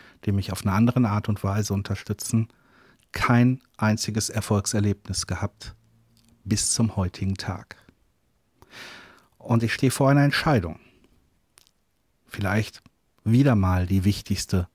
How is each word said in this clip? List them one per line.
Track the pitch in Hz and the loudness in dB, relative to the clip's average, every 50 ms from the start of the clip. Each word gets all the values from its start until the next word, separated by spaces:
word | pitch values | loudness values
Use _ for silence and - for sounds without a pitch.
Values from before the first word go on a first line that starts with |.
| - - _ _ - | -20 -20 _ _ -4
die | 104 | -2
mich | 98 98 - - | -2 -2 -2 -4
auf | 95 - | -8 -4
eine | - 104 92 | -2 0 2
andere | 107 117 120 - 131 120 104 | 4 2 4 4 2 0 2
Art | 104 107 - - | 0 -2 -2 -2
und | 101 - - | -4 -2 -2
Weise | 98 98 107 101 - 101 | -2 -2 -2 -2 -2 -4
unterstützen, | 98 98 - 101 - - - 104 - - - - 113 110 - _ _ _ _ _ _ _ _ _ _ _ _ | -4 -4 -4 -8 -8 -6 -8 -10 -8 -6 -2 -2 -2 -2 -2 _ _ _ _ _ _ _ _ _ _ _ _
kein | - - - - 120 120 123 127 127 - - _ _ | -6 -2 0 2 4 4 4 4 2 -2 -8 _ _
einziges | - 110 107 107 107 - - 107 110 - - | -2 0 0 0 0 -2 -4 -4 -4 -4 -4
Erfolgserlebnis | - 107 - - 107 101 98 - - 104 101 104 98 - _ - 95 - - | -4 -6 -2 0 0 0 0 -2 -2 0 0 0 -2 -4 _ -8 -8 -8 -6
gehabt | - 95 - 98 - - _ - - - _ _ _ _ _ _ _ _ _ _ _ _ _ _ | -6 -6 -6 -6 -8 -8 _ -18 -18 -18 _ _ _ _ _ _ _ _ _ _ _ _ _ _
bis | 98 104 101 - - - | -2 -2 -2 0 -2 0
zum | - 117 104 - | 0 0 0 0
heutigen | 104 92 90 - - 98 95 95 | -2 -2 -2 -4 -4 -4 -4 -4
Tag. | - - 107 92 101 - _ - - _ - _ _ _ _ _ _ _ _ _ _ _ _ _ _ - _ - - - - - - - - - _ _ _ _ _ | -4 -6 -8 -8 -8 -12 _ -20 -20 _ -20 _ _ _ _ _ _ _ _ _ _ _ _ _ _ -20 _ -20 -20 -20 -20 -20 -20 -20 -20 -20 _ _ _ _ _
Und | - - 123 113 117 | -2 2 2 2 2
ich | 110 - | 0 0
stehe | - 139 127 | 0 0 0
vor | - - 139 135 | 2 2 4 4
einer | 143 143 143 | 6 6 4
Entscheidung. | 143 - - - 160 143 107 85 80 80 - _ _ _ _ _ _ _ _ _ _ _ _ _ _ _ _ _ _ _ _ _ _ _ _ _ _ _ _ _ | 4 2 0 2 2 2 2 0 -2 -8 -12 _ _ _ _ _ _ _ _ _ _ _ _ _ _ _ _ _ _ _ _ _ _ _ _ _ _ _ _ _
Vielleicht | _ - - 101 92 101 110 110 - - - _ - _ _ _ _ _ _ _ | _ -8 -6 -4 -2 0 -2 -2 -4 -10 -18 _ -20 _ _ _ _ _ _ _
wieder | 107 113 127 139 139 117 | 2 4 4 6 4 4
mal | 101 92 92 92 90 90 | 4 4 2 2 0 0
die | 85 98 95 92 | 0 0 2 2
wichtigste | 101 98 - - - 98 - - - 101 92 90 - | 2 0 0 -4 -6 -6 -6 -4 -2 -2 -2 -2 -4